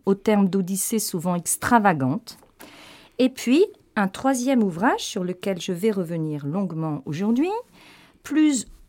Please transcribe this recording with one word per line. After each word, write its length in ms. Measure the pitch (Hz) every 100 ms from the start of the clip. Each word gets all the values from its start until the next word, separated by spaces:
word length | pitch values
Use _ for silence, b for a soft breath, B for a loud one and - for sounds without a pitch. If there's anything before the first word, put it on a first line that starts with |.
| -
au 80 | 196
terme 340 | - 208 196
d'odyssées 480 | 196 185 190 - 220
souvent 380 | - 180 175 170
extravagantes. 1040 | - - - 240 202 156 131 170 - - _ _ B B B B B B
Et 100 | 254
puis, 360 | 262 233 277 415 - _ -
un 120 | 190
troisième 560 | - 269 262 247 254
ouvrage 380 | 202 165 233 440
sur 220 | - 202
lequel 380 | 180 180 196 180
je 120 | -
vais 180 | 170 220
revenir 560 | 196 165 170 156 147 139
longuement 560 | 180 190 160 160 147 -
aujourd'hui, 460 | 151 202 240 339 440 508 b b b b b
plus 420 | - 294 302 262 - -